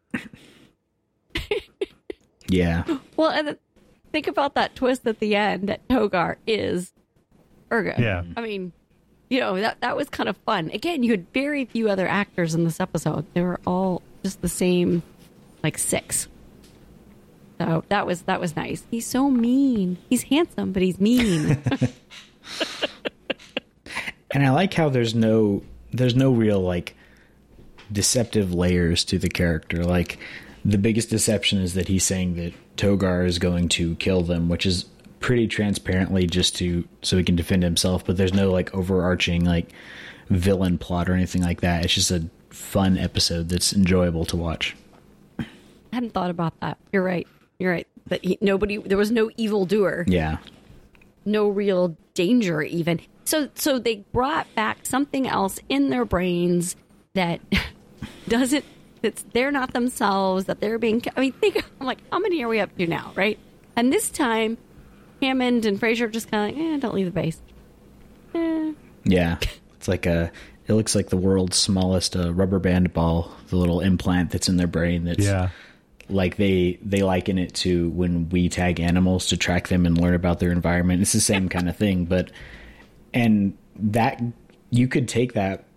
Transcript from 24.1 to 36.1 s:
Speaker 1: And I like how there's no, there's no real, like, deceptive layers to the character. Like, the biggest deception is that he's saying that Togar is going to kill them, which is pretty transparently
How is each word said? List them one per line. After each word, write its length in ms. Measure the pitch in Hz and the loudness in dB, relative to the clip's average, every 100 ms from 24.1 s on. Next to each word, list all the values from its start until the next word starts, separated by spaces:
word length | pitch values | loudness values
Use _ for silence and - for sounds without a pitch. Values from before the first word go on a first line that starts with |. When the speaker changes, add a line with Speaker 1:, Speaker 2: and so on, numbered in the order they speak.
| - - 135 | -12 -4 0
Speaker 1:
And 80 | |
I 60 | 139 | 4
like 240 | 139 190 | 4 2
how 160 | - 156 | 2 2
there's 240 | 127 113 | 2 2
no, 480 | 117 113 110 104 98 - - - | 2 4 4 4 2 -4 -16 -8
there's 240 | 117 127 120 | 0 2 4
no 160 | 135 | 4
real, 280 | 120 107 101 | 4 4 2
like, 360 | 90 90 - - - _ _ _ _ - - - - | 2 -2 -4 -12 -20 _ _ _ _ -20 -20 -20 -8
deceptive 600 | 101 - 127 110 110 92 | -2 0 0 0 0 0
layers 520 | 87 90 87 85 85 - | 2 2 4 4 2 0
to 140 | 92 | 0
the 100 | 85 | 0
character. 540 | - 87 80 - 85 | 0 0 0 -2 -2
Like, 340 | 85 90 85 - - - - - - | 2 2 0 -6 -16 -18 -18 -4 0
the 140 | 104 | 2
biggest 320 | 113 110 113 | 2 2 0
deception 480 | 110 - 104 - 101 | 0 2 0 0 0
is 140 | 92 92 | 0 -2
that 120 | 85 | 0
he's 160 | 95 | 0
saying 320 | - 92 90 85 | 0 0 -2 -4
that 160 | 85 - - - | -6 -10 -16 -2
Togar 520 | 101 98 95 90 90 | 2 2 2 2 2
is 100 | 87 | 0
going 320 | 90 87 85 | 0 0 0
to 240 | - 85 82 | 0 -2 -2
kill 260 | 101 92 | 0 0
them, 260 | 85 87 85 | 2 0 0
which 160 | 85 98 | 0 0
is 200 | 87 - - - - | -2 -4 -16 -20 -8
pretty 260 | - 123 110 | 0 2 0
transparently 800 | - 104 98 - 92 95 | 0 -2 -2 -2 0 0